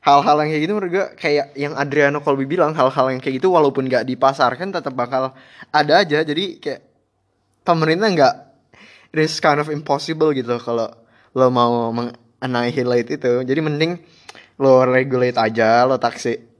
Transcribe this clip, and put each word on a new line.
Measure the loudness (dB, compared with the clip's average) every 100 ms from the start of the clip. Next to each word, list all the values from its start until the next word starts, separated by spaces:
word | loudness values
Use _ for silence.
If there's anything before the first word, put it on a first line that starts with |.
hal-hal | 4 4 4 2
yang | 0
kayak | -2 -2
gitu |
menurut | -4 -4
gue, | -4 -4
kayak | -6 -2 -2 -2
yang | -8 -8 -4
Adriano | -2 2 2 0
Colby | -2 -2 -2
bilang, | 0 0
hal-hal | 2 0 2 -2
yang | -2
kayak | -6 -2
gitu | 2
walaupun | 4 2 0 -2
nggak | -2 -2
dipasarkan | 0 0 2 -2 -2 -6
tetap | -6 -8 -6
bakal | -4 -4 -4 -8 -20 -20 -2
ada | 0 4 2
aja. | 2 0 -2
Jadi | -4 -6 -8
kayak | -10 -12 _ _ _ _ _ _ _ _
pemerintah | -2 0 2 2 0
nggak, | 4 2 2 -14 _ _ _ -20 -20 _
it | -4
is | -2 0
kind | 0 0
of | -2
impossible | -8 -4 -4 -4 -2 0
gitu | 0 -4 -6
kalau | -4 -6 -6 -10 _ _ _
lo | 2 2
mau | 4 0 0 -2
meng-annihilate | -4 -8 -10 _ _ -6 -4 -2 -2 0 -2 -2 -4
itu. | -2 -2 -2
Jadi | -2
mending | -2 -2 -4 -4 _ _ -20 -20 _ _
lo | 4 6
regulate | 4 2 0 0 0 0
aja, | 0 2 4 4 4
lo | 2
taksi | -2 -4 -6 -6 _ _